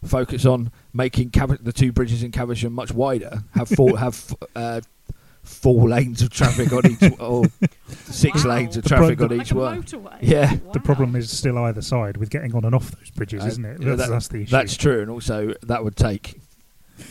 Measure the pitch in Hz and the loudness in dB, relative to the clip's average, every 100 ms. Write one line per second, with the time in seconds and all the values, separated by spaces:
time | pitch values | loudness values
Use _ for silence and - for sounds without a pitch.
0 | - 131 127 127 127 127 117 - _ 120 | -2 -2 0 2 4 4 0 -8 _ -4
1 | 127 - 123 - 135 139 113 120 131 120 | -2 -2 0 0 0 -2 -2 0 2 2
2 | 123 117 120 120 123 117 120 120 123 113 | 0 -2 -4 -6 -4 -4 -4 -6 -6 -2
3 | 135 127 - 107 - - - 185 117 110 | 0 -2 -4 -10 -6 -4 0 4 4 4
4 | 123 117 - - - - 117 117 - _ | -2 -6 -10 -14 -12 -10 -8 -8 -10 _
5 | - - - _ - - 135 123 117 120 | -18 -18 -20 _ -20 0 4 6 6 4
6 | 127 117 127 - 127 123 131 127 170 117 | 0 0 -2 2 2 2 0 6 4 6
7 | 196 - 117 123 - - 190 - - - | 4 4 0 2 0 0 -4 -4 -20 -18
8 | - - 151 151 131 120 117 107 - 151 | -12 2 2 4 0 0 -2 -4 2 6
9 | 165 - 117 120 117 131 127 113 113 311 | 6 4 0 0 -2 -2 -2 -4 -10 -14
10 | - - - 151 143 - - 135 - 135 | -16 -2 2 4 4 0 -4 -4 0 0
11 | 127 123 113 - 139 120 117 107 - 127 | 0 -2 -6 -4 -2 -2 -2 -4 -4 -4
12 | 104 101 107 143 131 117 113 127 - - | -4 -6 -6 -6 -4 -2 2 0 0 -10
13 | - - 101 104 104 113 107 151 135 123 | -14 -10 -8 -6 -6 -6 -8 -6 -4 -2
14 | 123 117 - 113 104 131 107 - 151 120 | -2 -2 -4 -8 -2 0 0 0 0 0
15 | 107 120 123 107 107 - 117 117 110 - | -2 -6 -6 -4 -4 -4 -4 -4 -4 0
16 | 117 98 - - - _ _ _ _ - | 0 -2 -10 -20 -20 _ _ _ _ -20
17 | - | -20